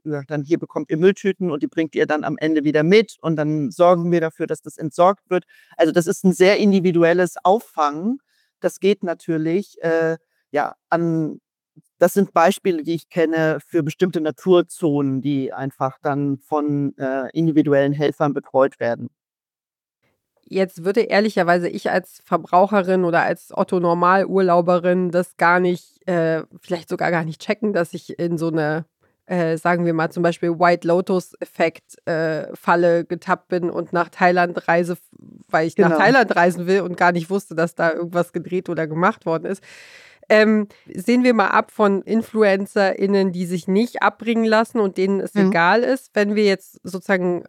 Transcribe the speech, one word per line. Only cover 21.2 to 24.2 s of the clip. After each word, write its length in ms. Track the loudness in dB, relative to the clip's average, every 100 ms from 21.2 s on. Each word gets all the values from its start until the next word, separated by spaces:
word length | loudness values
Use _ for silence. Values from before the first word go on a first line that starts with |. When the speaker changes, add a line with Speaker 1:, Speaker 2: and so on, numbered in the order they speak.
| 0 0 2 2 0
Speaker 2:
ich 220 | -6 -4
als 300 | -4 -6 -20
Verbraucherin 800 | _ -6 0 2 2 0 0 0
oder 180 | 2 0
als 280 | 0 -4 -8 -6
Otto-Normalurlauberin 1500 | -2 0 0 2 4 2